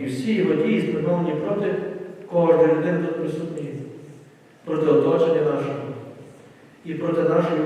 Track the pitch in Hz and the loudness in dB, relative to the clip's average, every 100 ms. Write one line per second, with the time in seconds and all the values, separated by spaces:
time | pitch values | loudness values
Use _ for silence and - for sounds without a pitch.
0 | 135 127 220 196 180 151 - 170 - 151 | -6 -4 0 2 2 2 2 0 0 -2
1 | 175 170 165 151 - 202 190 - - - | 0 0 0 -2 -2 -2 -2 -4 -6 -10
2 | - - - 175 165 165 160 151 151 170 | -12 -16 -4 2 4 6 4 4 0 -2
3 | - - 156 156 165 151 143 - - - | -2 -4 -4 -6 -8 -8 -10 -10 -12 -16
4 | - - - - - - - 156 151 143 | -20 -20 -20 -20 -20 -16 -6 0 4 4
5 | 135 - 165 160 151 139 139 139 127 - | 4 4 4 2 2 0 -2 -6 -8 -12
6 | - - - - - - - - 165 151 | -16 -18 -20 -20 -20 -20 -20 -16 -10 -4
7 | 170 - 156 170 170 156 | -2 2 4 4 2 0